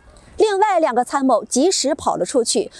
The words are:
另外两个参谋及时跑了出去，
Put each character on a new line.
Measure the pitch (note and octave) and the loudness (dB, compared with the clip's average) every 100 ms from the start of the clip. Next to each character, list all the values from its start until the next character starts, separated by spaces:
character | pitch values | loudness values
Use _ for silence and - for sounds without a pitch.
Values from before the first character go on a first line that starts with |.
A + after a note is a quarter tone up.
| - - - - | -20 -20 -14 0
另 | G#4+ F#4+ | 0 2
外 | G#4+ F4 | 2 2
两 | D#4 | 2
个 | A#3+ | 0
参 | B3 C#4+ | -2 -2
谋 | C4 A3 | 2 0
及 | - B3 F4 | 0 0 0
时 | - C4+ | 0 -2
跑 | D#4+ - - | -2 -4 -4
了 | |
出 | F#3+ B3+ | -2 0
去， | A#3 A#3 - | 0 -2 -4